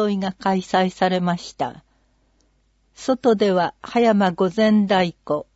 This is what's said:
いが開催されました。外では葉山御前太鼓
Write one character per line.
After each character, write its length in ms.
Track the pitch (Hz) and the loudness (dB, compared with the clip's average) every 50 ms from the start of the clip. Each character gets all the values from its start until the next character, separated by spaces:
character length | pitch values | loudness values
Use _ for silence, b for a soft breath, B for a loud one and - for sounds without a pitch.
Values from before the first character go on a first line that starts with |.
| 214 208 | 0 0
い 60 | 202 | -2
が 160 | 190 196 185 185 | -2 -4 -6 -6
開 280 | - - 196 190 185 | -4 -2 -2 -2 -2
催 280 | 185 - - 185 185 185 | -2 0 0 0 0 0
さ 220 | - - 185 185 | 0 -2 0 0
れ 100 | 185 185 | 0 0
ま 160 | 180 175 170 | 0 -2 -2
し 180 | 175 - - - | -4 -6 -10 -8
た。 300 | - 139 120 - - - _ _ _ _ _ _ _ _ _ _ _ _ _ _ _ _ _ _ _ _ _ _ | -8 -8 -8 -8 -12 -20 _ _ _ _ _ _ _ _ _ _ _ _ _ _ _ _ _ _ _ _ _ _
外 400 | - - - 262 - - 247 220 | -8 -4 -4 -4 0 0 0 2
で 180 | 202 214 202 185 | 2 2 0 2
は 220 | 180 170 - - _ - | 0 0 -2 -4 _ -12
葉 180 | - - 240 | -6 -2 0
山 320 | 240 226 214 202 202 180 170 | 2 2 2 2 2 0 0
御 120 | - 190 | 0 -2
前 400 | 185 - 220 220 214 214 214 202 | -2 0 0 2 2 4 2 2
太 300 | 190 202 185 185 170 - _ _ | 2 2 2 0 0 -4 _ _
鼓 220 | - 151 151 - _ _ | -6 -6 -6 -6 _ _